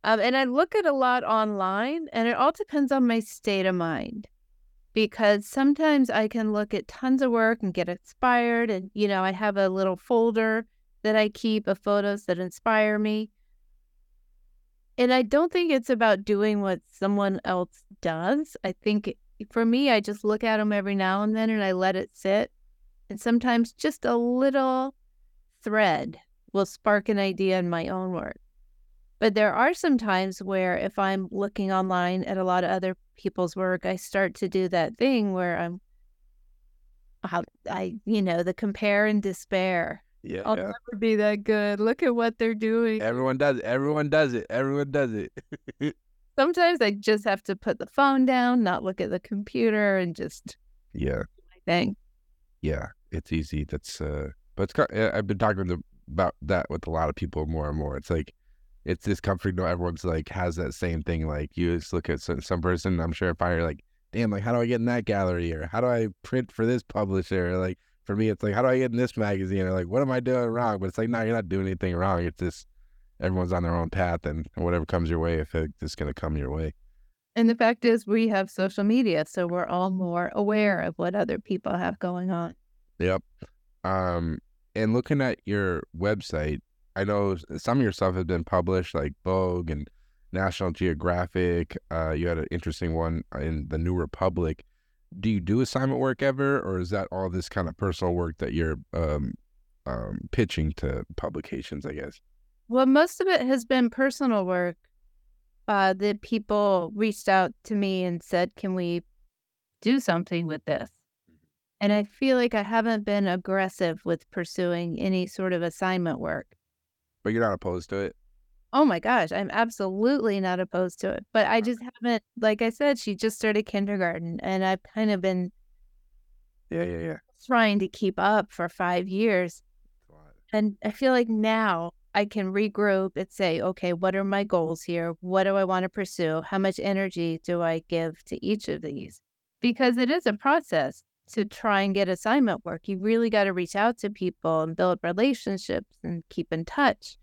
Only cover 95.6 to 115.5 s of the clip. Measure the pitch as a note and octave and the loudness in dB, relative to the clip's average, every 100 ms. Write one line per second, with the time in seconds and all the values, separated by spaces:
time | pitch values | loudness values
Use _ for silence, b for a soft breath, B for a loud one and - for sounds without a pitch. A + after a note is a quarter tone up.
95.6 | B2+ C3 C3+ B2+ C3 B2+ C#3 C3 C#3 C#3 | 2 0 -2 0 -2 0 0 0 0 0
96.6 | - F#2 F2 G2+ F#2+ F#2 F#2+ F#2 - - | 0 -4 -2 -4 -4 -4 -2 -4 -4 -4
97.6 | E2+ D#2+ G2 F2 F2+ F2 E2+ D#2 B1+ C#2+ | -4 -2 -4 0 0 0 -2 -4 -4 -2
98.6 | D#2+ D#2 - - D#2+ D2 C#2 - _ _ | -2 -2 -6 -4 -2 -2 -4 -8 _ _
99.6 | _ _ - A#1+ G#1+ G1+ - - G#2 - | _ _ -8 -6 -6 -8 -6 0 0 0
100.6 | D#2 D2 C2+ C2 - - D#2+ - - - | -2 -2 -4 -4 -8 -8 -6 -8 -8 -10
101.6 | - D2 C#3+ D3 C#3+ - _ _ _ _ | -8 -10 -10 -10 -12 -14 _ _ _ _
102.6 | _ A#3+ C4 C#4 E4+ - F#4 F4 B3 C4+ | _ 2 6 6 4 2 2 2 2 0
103.6 | A#3 C4 A#3+ A#3+ C4+ B3+ B3+ G#3+ F#3 F3+ | 2 2 2 2 -2 0 0 0 0 0
104.6 | F3 E3 _ _ _ _ _ _ _ _ | -2 -4 _ _ _ _ _ _ _ _
105.6 | - G3+ F#3+ F#3+ G3+ G#3 - A3+ G#3 G#3 | 0 2 4 2 0 -2 -2 -4 0 2
106.6 | G#3 F#3 E3 G#3 A3 G3+ - F#3+ F#3 - | 4 2 0 0 -2 0 2 4 4 -2
107.6 | - G#3 G3 F#3+ F3+ F3 - F3+ F3+ - | -4 0 0 0 -2 -4 -2 0 0 -2
108.6 | F#3+ F#3 F3 F3 - _ _ _ _ _ | -4 -2 -2 -4 -6 _ _ _ _ _
109.6 | _ _ G#3 C4+ - E3+ F3+ F3 E3+ D#3 | _ _ 0 2 2 0 0 -4 -4 -6
110.6 | - D3 - _ _ _ _ _ _ _ | -4 -4 -4 _ _ _ _ _ _ _
111.6 | _ _ G3+ G#3 G#3 _ C4+ B3+ A#3+ A3 | _ _ 2 2 0 _ 2 2 2 0
112.6 | G3+ A3+ A3+ A3 G#3 G3+ G3 F3+ F3+ F#3+ | 0 0 2 0 0 0 0 -2 -2 -2
113.6 | F#3+ - F3+ E3 - E3 _ - E3+ - | -2 0 -2 -2 -4 -4 _ -8 -8 -2
114.6 | F3 E3+ F3 E3 G3 F#3 F3+ - F#3+ | -2 -2 -4 -4 -2 -2 -2 -4 -2